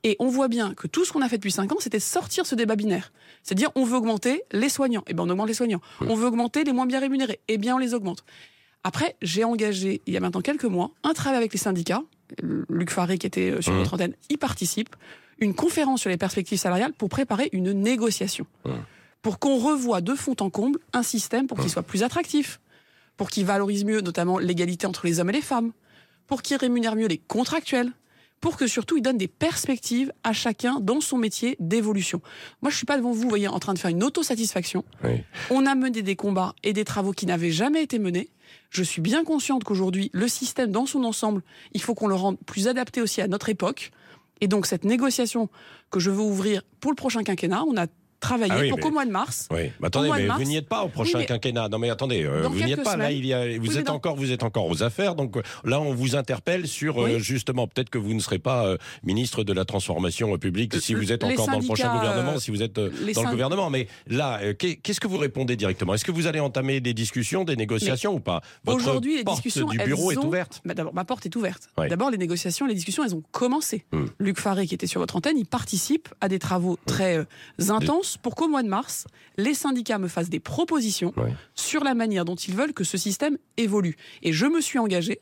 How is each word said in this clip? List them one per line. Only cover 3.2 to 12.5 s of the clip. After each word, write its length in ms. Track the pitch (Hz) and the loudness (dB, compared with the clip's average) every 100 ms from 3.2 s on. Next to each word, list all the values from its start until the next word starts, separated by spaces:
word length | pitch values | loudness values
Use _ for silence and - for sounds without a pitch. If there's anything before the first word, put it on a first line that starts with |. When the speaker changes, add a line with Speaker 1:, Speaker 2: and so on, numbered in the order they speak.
| - - | -20 -18
Speaker 1:
C'est-à-dire, 300 | - 190 285 | -2 2 2
on 100 | 269 247 | 2 2
veut 120 | 254 | 2
augmenter 460 | 226 214 247 302 - | 2 2 2 0 0
les 180 | 202 269 | 0 0
soignants, 340 | - 269 226 - | 2 0 0 -2
eh 80 | 170 | -2
ben, 80 | |
on 60 | 175 | 0
augmente 160 | 185 220 | 0 0
les 80 | 220 | 0
soignants. 260 | 240 180 - - | 0 0 -4 -6
Speaker 2:
Hmm. 120 | - | 0
Speaker 1:
On 40 | 220 | 2
veut 120 | 247 | 2
augmenter 360 | 233 240 294 | 2 0 0
les 100 | 294 | 2
moins 120 | 247 254 | 2 2
bien 140 | 262 | 0
rémunérés, 400 | 269 269 262 - - | 0 0 0 -4 -2
eh 100 | 220 | 0
bien, 160 | 214 | 2
on 60 | 254 | 2
les 160 | 254 240 | 0 -2
augmente. 280 | 190 180 - - - _ _ _ | -4 -8 -14 -20 -20 _ _ _
Après, 320 | 190 - 330 - | -6 0 -2 -2
j'ai 200 | 175 180 | -2 0
engagé, 580 | 226 233 214 190 190 - - | 2 2 0 0 0 -2 -2
il 80 | |
y 40 | 185 | -2
a 20 | |
maintenant 220 | 180 180 | 0 -2
quelques 240 | 180 294 240 | -2 0 0
mois, 260 | 180 - _ | 0 -2 _
un 100 | 285 | -4
travail 240 | 320 277 262 | 0 0 2
avec 140 | 226 | 0
les 40 | 196 | 0
syndicats. 460 | 208 185 170 196 311 _ _ - 165 | -2 -2 0 -2 -4 _ _ -8 -4